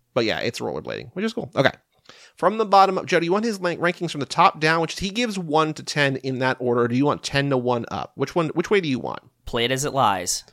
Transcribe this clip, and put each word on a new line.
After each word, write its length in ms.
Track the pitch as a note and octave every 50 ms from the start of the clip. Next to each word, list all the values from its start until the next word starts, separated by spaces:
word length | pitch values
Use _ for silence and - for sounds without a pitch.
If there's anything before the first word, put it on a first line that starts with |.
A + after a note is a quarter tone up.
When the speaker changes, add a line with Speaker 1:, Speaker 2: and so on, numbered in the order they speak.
| _ _
Speaker 1:
But 140 | - B2+ A#2
yeah, 140 | G#2 E2+ -
it's 200 | - A2+ - -
rollerblading, 500 | A#2 G2+ C2 - - A#1+ G#1+ G#1 - A#2 -
which 100 | F3 G#3+
is 80 | A3+
cool. 180 | - - - - -
Okay. 160 | - C3+ - - - _ _ _ _ _ - - - - - _
From 220 | - E3 F#3 G#3+ A3+
the 80 | A3
bottom 320 | G3 G3 G3 F#3+ F#3+ F#3 F3+
up, 80 | -
Joe, 120 | - F#3 E3+
do 60 | E3+
you 80 | E3+
want 140 | F#3 G#3 A3+
his 120 | A#3+ G#3 F#3+
rank-, 220 | F3 F3 D#3+ -
rankings 300 | D#3+ F3 F3 - E3+ D#3+
from 100 | - D3
the 60 | B2+
top 340 | - - E3 F3 F#3+ - D3+
down, 220 | D#3 D#3 E3 E3+
which 180 | E3 D#3 - -
he 80 | F3+ G3+
gives 300 | F#3+ A#3 B3 A3 G3 F#3+
one 340 | F3 D3+ D3 D#3 D#3 D#3
to 100 | D3+ -
ten 340 | B2+ - - D3+ C#3+ C#3 C3+
in 240 | C3 - C3+ C3 B2
that 180 | C3 C3 B2+ -
order, 220 | C3 A#2+ A#2+ B2
or 60 | A#2+ A#2+
do 80 | A#2+
you 100 | B2+ C#3+
want 160 | D3 A2 -
ten 260 | - - - C#3 C#3 C#3+
to 80 | C3+
one 300 | B2+ A#2+ B2 A#2+ A#2+ A2+ -
up? 220 | - - - - -
Which 200 | - C3+ - -
one? 140 | F3 E3 D3
Which 220 | - D#3+ F3+ -
way 120 | G#3+ G3
do 60 | E3+ D3
you 100 | B2+ A2+
want? 240 | C2+ B1 G#1 - - - _ _ -
Speaker 2:
Play 180 | - - A#2 A#2
it 60 | A#2+
as 160 | C3 C3 D3
it 80 | C#3 -
lies, 500 | C3+ B2 G#2 G2 F#2+ F2+ - - - - _